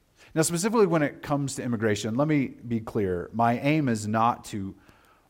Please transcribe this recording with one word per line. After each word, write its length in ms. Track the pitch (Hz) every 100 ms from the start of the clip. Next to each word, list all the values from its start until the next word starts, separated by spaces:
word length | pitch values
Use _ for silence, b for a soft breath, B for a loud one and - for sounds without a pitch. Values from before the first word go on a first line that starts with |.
| _ _ b 160
Now, 60 |
specifically 460 | 156 170 214 233 190
when 160 | 165
it 180 | 143 -
comes 340 | - 143 135 -
to 80 |
immigration, 520 | 120 113 110 107 113 117
let 120 | 151
me 200 | 151 123
be 320 | - 120 113
clear. 500 | 113 117 95 87 -
My 260 | 113 117 120
aim 280 | 139 156 135
is 200 | 110 101
not 380 | 110 117 - -
to 280 | 107 98 - b b b b